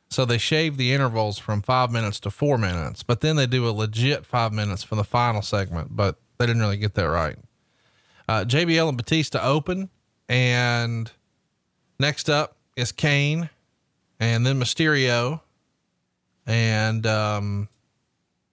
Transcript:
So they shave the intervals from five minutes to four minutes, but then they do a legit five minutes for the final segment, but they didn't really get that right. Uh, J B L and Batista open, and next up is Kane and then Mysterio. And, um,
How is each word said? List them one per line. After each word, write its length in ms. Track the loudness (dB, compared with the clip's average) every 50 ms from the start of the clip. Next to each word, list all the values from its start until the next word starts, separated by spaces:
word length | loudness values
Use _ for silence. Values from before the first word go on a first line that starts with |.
| _ _
So 160 | -2 -2 2
they 120 | 2 2
shave 380 | 0 2 0 0 2 0 0 -2
the 160 | -2 0 2
intervals 480 | 2 2 2 2 2 0 0 0 -2 -6
from 220 | -4 -2 -2 -2
five 280 | 0 2 2 2 2 2
minutes 300 | 0 -2 -2 -2 -4 -4
to 100 | -6 -8
four 260 | -4 0 0 2 2
minutes, 440 | 2 0 0 -2 -2 -4 -6 -8 -10
but 200 | -4 -2 -2 0
then 160 | 0 0 2
they 100 | 2 0
do 180 | 2 0 0 0
a 60 | 0
legit 540 | 0 -2 -2 -2 0 0 0 2 0 -2 -4
five 260 | -4 0 0 0 0
minutes 320 | 0 -2 -2 -2 -4 -6 -6
for 120 | -4 -2
the 100 | -2 -2
final 360 | 0 2 2 2 2 0 -2
segment, 540 | -2 -2 -2 -2 -2 -2 -4 -6 -6 -6 -2
but 240 | 0 0 0 0 -4 _ _ _
they 80 | _ 0
didn't 160 | 2 2 2
really 140 | 2 0 0
get 200 | 0 -2 -2 0
that 100 | 0 0
right. 320 | 2 0 0 0 -2 -4 -10 -18 _ _ _ _ _ _ _ _ _ _ _ _ _ _ _ _
Uh, 160 | -2 -2 0 0
J 220 | 0 0 2 2
B 120 | 2 2
L 120 | 2 2 2
and 80 | 0
Batista 440 | -4 -2 0 0 0 0 0 -2 -2
open, 480 | 0 0 0 0 0 -2 -4 -4 -6 -8 -12 _ _ _ _ _ _
and 800 | 0 2 2 2 2 2 2 2 2 0 0 -2 -2 -4 -4 -6 -8 -10 _ _ _ _ _ _ _ _ _ _ _ _ _ _ _ _
next 320 | -2 -2 -2 -2 -2 -2 0
up 280 | 0 0 0 -2 -6 _ _ _ _
is 160 | -6 -6 -6
Kane 580 | -4 -2 0 2 2 2 2 2 0 -2 -4 -6 -12 _ _ _ _ _ _ _ _ _ _ _ _ _
and 260 | 0 0 2 2 2
then 140 | 2 2 0
Mysterio. 800 | 0 -2 0 0 2 2 4 4 2 2 2 2 0 -2 -4 -6 -10 _ _ _ _ _ _ _ _ _ _ _ _ _ _ _ _ _ _ _ _ -2
And, 540 | 0 2 2 2 2 2 2 0 0 0 0
um, 640 | 0 0 2 0 0 -2 -2 -2 -4 -4 -4 -6 -8 _ _ _ _ _ _ _ _ _ _ _ _ _ _ _ _